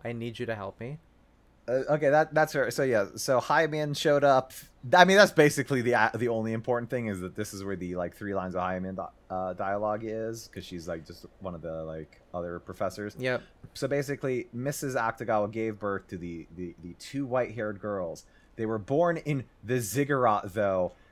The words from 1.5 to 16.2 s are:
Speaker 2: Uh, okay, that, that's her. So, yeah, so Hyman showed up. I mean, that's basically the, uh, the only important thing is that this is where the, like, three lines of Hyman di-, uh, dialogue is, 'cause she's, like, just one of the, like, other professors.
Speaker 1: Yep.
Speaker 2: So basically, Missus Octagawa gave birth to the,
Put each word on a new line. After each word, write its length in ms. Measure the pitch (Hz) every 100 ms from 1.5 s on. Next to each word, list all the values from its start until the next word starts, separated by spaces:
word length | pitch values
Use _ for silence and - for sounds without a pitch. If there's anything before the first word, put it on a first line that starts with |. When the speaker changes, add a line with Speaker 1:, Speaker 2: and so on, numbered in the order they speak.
| _ -
Speaker 2:
Uh, 140 | 131 135
okay, 200 | 151 143
that, 240 | 151 156
that's 200 | 156 151
her. 160 | 147 120
So, 120 | 147
yeah, 240 | 135 110 95
so 240 | 110 - 123
Hyman 540 | - 151 156 151 147
showed 280 | 143 160 143
up. 300 | 143 131 - - - _ 123
I 80 | 180
mean, 140 | 180 196
that's 140 | 196
basically 480 | - 147 147 - 131
the, 140 | 117
uh, 140 | 117 113
the 120 | 113 120
only 240 | 113 113
important 360 | 113 120 120 117
thing 160 | 127 110
is 120 | 95
that 140 | 90
this 180 | 98 104
is 100 | 98
where 120 | 98
the, 200 | 90 90
like, 200 | 90 87
three 180 | - 101
lines 200 | 95 92
of 60 | 90
Hyman 340 | 90 92 95
di-, 120 | 95 87 - -
uh, 220 | 92 92
dialogue 480 | 90 98 104 107 107
is, 420 | 113 110 113 113 -
'cause 100 | 95
she's, 240 | - 87 85
like, 180 | 82
just 200 | 78 85 - -
one 140 | 95
of 60 | 85
the, 220 | 82 80
like, 380 | 80 80 80 - _
other 260 | 90 87 85
professors. 560 | - 90 95 104 104 -
Speaker 1:
Yep. 220 | 127 127 - _ -
Speaker 2:
So 140 | - 131
basically, 600 | 143 139 139 135 123 -
Missus 420 | 120 139 - 139
Octagawa 560 | 127 113 - 117 107 104
gave 260 | 113 110 101
birth 280 | 101 98 -
to 80 |
the, 300 | 92